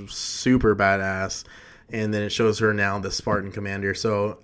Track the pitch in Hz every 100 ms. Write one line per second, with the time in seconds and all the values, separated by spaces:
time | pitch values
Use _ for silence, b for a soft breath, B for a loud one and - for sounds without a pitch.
0 | 98 - - - 135 127 113 101 98 98
1 | 98 95 95 - - B B B - 113
2 | 107 107 104 - 113 104 110 104 101 101
3 | 95 - - 104 98 104 101 98 98 95
4 | 117 104 104 -